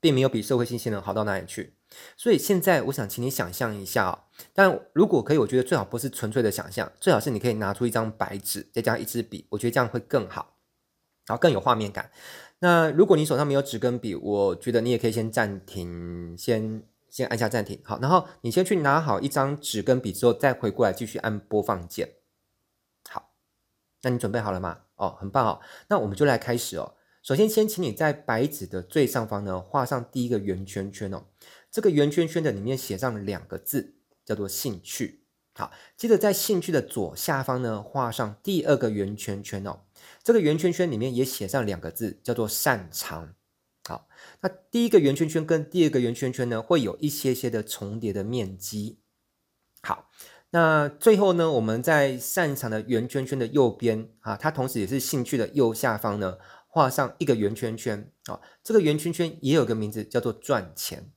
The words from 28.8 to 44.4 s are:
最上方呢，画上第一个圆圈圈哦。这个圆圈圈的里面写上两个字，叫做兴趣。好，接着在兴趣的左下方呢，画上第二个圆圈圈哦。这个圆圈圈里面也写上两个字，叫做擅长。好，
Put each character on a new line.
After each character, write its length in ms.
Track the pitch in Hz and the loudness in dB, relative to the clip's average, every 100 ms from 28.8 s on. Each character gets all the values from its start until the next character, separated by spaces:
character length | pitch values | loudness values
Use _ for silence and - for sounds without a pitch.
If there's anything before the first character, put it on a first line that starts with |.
最 260 | 90 160 131 | -4 2 2
上 220 | 135 110 | 2 -2
方 160 | 104 | -4
呢， 160 | 101 92 | -4 -6
画 240 | - 143 | -2 -2
上 240 | 123 131 120 | 0 -4 -4
第 140 | 131 | -6
一 40 | 123 | -2
个 100 | 117 | -2
圆 260 | 101 92 | -2 -6
圈 260 | 95 101 98 | -6 -8 -8
圈 220 | 98 101 | -8 -10
哦。 120 | 95 - _ - - _ | -10 -14 _ -20 -20 _
这 120 | - | 0
个 80 | 214 | 2
圆 200 | 151 143 | 4 2
圈 160 | 147 165 | 2 0
圈 160 | 165 | 0
的 80 | 156 | -2
里 80 | 101 | -2
面 200 | 104 131 | -4 -4
写 180 | - 95 | -4 -4
上 300 | 131 107 98 | -2 -4 -6
两 200 | 92 - | -6 -8
个 120 | 82 | -12
字， 380 | - 139 - _ _ _ | -4 -4 -6 _ _ _
叫 100 | _ | _
做 140 | 104 98 | -6 -4
兴 320 | - 139 95 | -6 -6 -8
趣。 420 | - - 117 - _ _ _ | -10 -8 -8 -10 _ _ _
好， 180 | - - - - _ | -12 -12 -12 -20 _
接 100 | 233 | 4
着 100 | 208 | 4
在 160 | 208 | 4
兴 280 | 202 - 196 | 2 0 0
趣 100 | 175 | 2
的 100 | 156 | -2
左 360 | - - 90 67 | -2 -4 -6 -4
下 260 | - 143 | -4 -2
方 180 | 135 127 | -2 -2
呢， 200 | 123 107 | -2 -6
画 280 | 104 139 120 | -6 -4 -4
上 260 | 110 110 104 | -2 -6 -6
第 200 | - 185 | -4 -2
二 140 | 151 139 | 2 2
个 140 | 123 | 2
圆 240 | 104 101 104 | -2 -4 -4
圈 260 | - 98 | -8 -8
圈 240 | 101 101 98 | -8 -10 -10
哦。 140 | - _ _ - - | -12 _ _ -20 -8
这 100 | - | 2
个 80 | 233 | 4
圆 160 | 156 156 | 4 2
圈 160 | 175 | 0
圈 180 | 175 175 | 0 -2
里 80 | 113 | 0
面 160 | 127 | -2
也 100 | 120 | -2
写 240 | 131 - 98 | -2 -2 -4
上 160 | 135 | -2
两 160 | 107 90 | -2 -4
个 100 | 82 | -8
字， 300 | - 110 - | -6 -6 -6
叫 120 | - | -6
做 120 | 120 107 | -2 -2
擅 420 | - 151 120 87 | 0 0 0 -2
长。 420 | - - 80 82 - _ _ _ _ - | -10 -10 -10 -14 -20 _ _ _ _ -14
好， 180 | - _ _ - - | -14 _ _ -20 -8